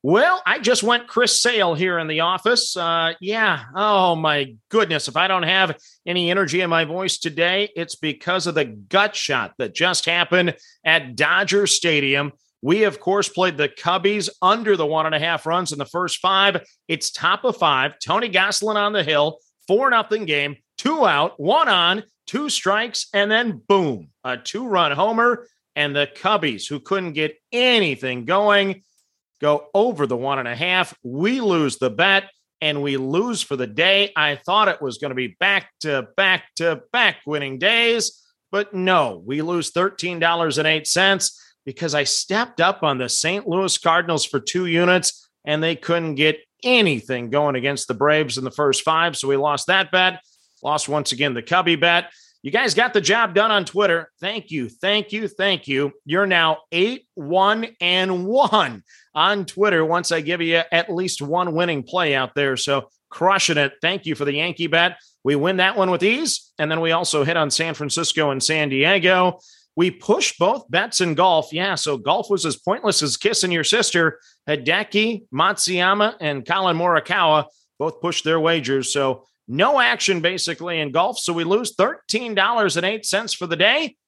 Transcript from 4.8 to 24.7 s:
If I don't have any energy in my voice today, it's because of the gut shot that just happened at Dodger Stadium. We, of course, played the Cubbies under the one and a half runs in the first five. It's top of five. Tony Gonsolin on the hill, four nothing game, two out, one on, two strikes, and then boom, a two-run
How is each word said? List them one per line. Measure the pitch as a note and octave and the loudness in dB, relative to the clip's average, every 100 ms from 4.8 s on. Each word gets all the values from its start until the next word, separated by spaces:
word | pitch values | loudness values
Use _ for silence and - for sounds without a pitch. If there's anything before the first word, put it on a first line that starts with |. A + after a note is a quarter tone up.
| F#3+ D#3 - | 0 -2 -2
If | C#3 | 0
I | F#3+ | 0
don't | F#3+ | 0
have | E3 F#3+ F#3 D3 - _ - | 2 2 2 -2 -14 _ -6
any | F3+ E3+ | -2 0
energy | F#3 E3+ E3+ | 0 0 0
in | F3+ | 0
my | E3 D#3 | 0 0
voice | F3 F#3+ - | -4 -4 -4
today, | E3+ D3 F3 F#3+ G#3 - | -6 -2 0 0 -4 -6
it's | E3 - | -10 -6
because | D#3+ C#3 - F#3 E3 | -6 -6 -4 -2 -2
of | D#3 | -2
the | B2+ | -4
gut | G#2+ G2 F#3+ G#3 - | -8 -2 0 0 -2
shot | - C3 - - | -2 -2 -4 -6
that | A#2 - | -8 0
just | F3 F3 - | 0 0 0
happened | F3 E3+ F3+ F3 - - _ D#3+ | 0 2 2 2 -2 -18 _ 2
at | D#3+ C3 A#2+ | 2 0 -2
Dodger | D3+ F3+ G3 G3+ G3+ | 2 2 2 2 2
Stadium. | - E3+ D3+ C#3 C#3 C#3+ - _ _ | 0 2 0 2 0 -2 -8 _ _
We, | C3 G3 | 0 2
of | G#3+ D3 | 2 0
course, | - G3+ G3 | -2 0 0
played | - F#3 D3 | 0 0 0
the | D3 | -4
Cubbies | - E3+ F#3 F#3+ G#3 E3+ - | -2 -2 0 0 0 -4 0
under | F#3 A3+ G#3+ F#3+ | 2 2 2 2
the | D3+ | 2
one | D#3 D#3 | 0 0
and | D#3 | 0
a | |
half | E3 D#3+ D#3+ | -2 -2 -2
runs | F3 F3 | -2 -2
in | C#3+ | -6
the | C#3 | -6
first | F3 F3 - | -4 -4 -2
five. | F#3 F#3+ G3 F#3 - _ - | 0 4 2 0 -10 _ -8
It's | A#3 - | -6 -6
top | - E3+ G3 | -2 0 0
of | B3 - | 0 2
five. | E3 C3+ C#3 - | 2 2 0 -4
Tony | - F#3+ A#3 | -2 -2 0
Gonsolin | F#3 G3 G3 G#3 G#3 | 0 2 0 -2 0
on | G#3 | 0
the | G#3+ | 0
hill, | D#3 D3 D3+ - _ _ - | 0 2 0 -2 _ _ 0
four | G3+ C4+ | 2 4
nothing | A#3 A3 G#3+ F3+ | 2 0 -4 -2
game, | D3 C#3+ C#3+ _ - | -2 -2 -8 _ -6
two | C4 D#4 A3 | -2 2 2
out, | D3 E3+ - | 4 0 -2
one | D3+ C#4+ C#4+ | 0 2 4
on, | F#3 F3 G3+ G#3+ _ - | 2 2 0 -6 _ -8
two | A#3+ D4 | -6 -4
strikes, | - F#3 G3+ A#3 - - | -2 0 0 -2 -6 -4
and | G3+ G#3 | 0 2
then | A3 A#3+ F3+ - | 2 0 -6 2
boom, | G3 D#3+ A2 - _ | 2 2 -4 -10 _
a | B2+ B2 | -8 -8
two-run | - G#3 B3 | -8 -10 -2